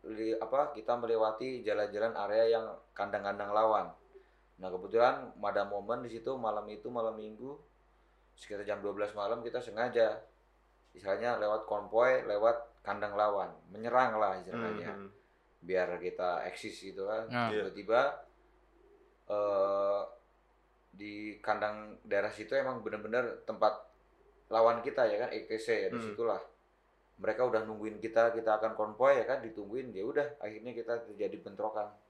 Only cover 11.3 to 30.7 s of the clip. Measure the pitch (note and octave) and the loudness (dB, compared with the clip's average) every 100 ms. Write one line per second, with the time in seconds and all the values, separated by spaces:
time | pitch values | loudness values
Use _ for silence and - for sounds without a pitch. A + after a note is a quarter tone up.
11.3 | A2+ G#2 G#2+ - G#2 F#2 A2 B2 B2+ G2 | 0 2 0 0 -4 2 6 6 6 2
12.3 | G#2 A2+ - - _ - G2+ G#2 G2+ G#2+ | 4 4 4 -2 _ -6 -4 -2 2 4
13.3 | G2+ F2+ D#2+ E2+ G2 A#2 B2 B2+ A2 G2+ | 4 -2 -6 -18 -8 2 4 4 4 2
14.3 | F#2 F2+ A#2 A2+ G#2+ - G2+ G2 - _ | 0 -6 -4 -4 -4 -8 -10 -14 -18 _
15.3 | _ _ _ E2+ F#2 F2+ F2 F2+ F2+ F2+ | _ _ _ -2 0 0 -2 -6 -2 -2
16.3 | F2 F2+ - A2 F2 F#2+ F#2+ G2 A2 A2+ | -2 -4 -8 -12 -12 -14 -8 -4 -4 -4
17.3 | B2 A#2 G#2+ G2 F#2+ G2 A2+ C#3 - - | -2 0 0 -4 -6 2 4 4 -2 -14
18.3 | _ _ _ _ _ - - _ _ _ | _ _ _ _ _ -20 -20 _ _ _
19.3 | G#2 G#2 G2+ G2 G2 G2+ G2+ F#2+ - _ | 0 2 4 4 4 2 0 -2 -12 _
20.3 | _ _ _ _ _ _ F#2 G#2 G#2 G#2+ | _ _ _ _ _ _ -16 -12 -10 -10
21.3 | G2+ - G2+ G#2 G#2+ G#2+ G#2 A2 G2+ G#2 | -8 0 0 0 -4 -10 -16 0 0 2
22.3 | G#2+ G#2+ C3+ C3 B2 G#2+ G#2 G#2+ A#2 A#2+ | -4 -2 0 0 -2 -6 -6 -2 -2 -2
23.3 | - - G#2+ G#2+ - - _ _ _ - | -6 -8 2 2 2 -10 _ _ _ -20
24.3 | _ _ A2 A2+ A#2 B2+ C#3 A#2 G#2 A#2+ | _ _ 6 6 6 0 2 2 2 -2
25.3 | A2 - A2 A2+ A2 F#2+ A#2 A2 G#2+ A2+ | -4 -4 -6 0 0 2 -2 -6 -2 -2
26.3 | F#2+ - _ _ _ _ _ _ _ G2 | -2 -6 _ _ _ _ _ _ _ -2
27.3 | G#2+ B2+ G#2+ A2 G#2+ G#2+ G#2 A2+ A2+ A#2 | 2 2 2 -2 -6 -8 -6 0 4 4
28.3 | A2+ A2 G#2+ A2 G#2+ G#2+ G#2+ C3+ C#3 A2 | 4 2 2 0 0 -4 4 6 6 4
29.3 | C3+ A2+ G#2+ G2+ A#2 B2+ F#2+ G#2+ D3 C#3+ | -2 -4 -10 -8 -8 -8 -6 -2 -2 -2
30.3 | - G#2 G#2+ A#2 | -4 -10 -10 -12